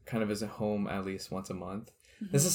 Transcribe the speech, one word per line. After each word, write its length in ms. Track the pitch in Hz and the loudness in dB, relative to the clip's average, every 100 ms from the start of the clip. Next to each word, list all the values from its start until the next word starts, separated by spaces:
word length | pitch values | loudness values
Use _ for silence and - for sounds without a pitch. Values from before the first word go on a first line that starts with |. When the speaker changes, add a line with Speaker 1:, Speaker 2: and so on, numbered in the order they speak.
Speaker 1:
kind 180 | - 113 | -4 0
of 40 | 104 | 2
visit 200 | 104 104 | 0 -4
home 400 | - 104 104 101 | -2 0 2 0
at 160 | 98 | -2
least 260 | 95 95 - | -2 -4 -4
once 180 | 95 98 | -6 -4
a 40 | |
month. 380 | 92 90 101 - - - - | -6 -4 -6 -8 -18 -20 -12
This 220 | 202 139 | 2 4
is 60 | |
Speaker 2:
Mm-hmm. 40 | 170 | 6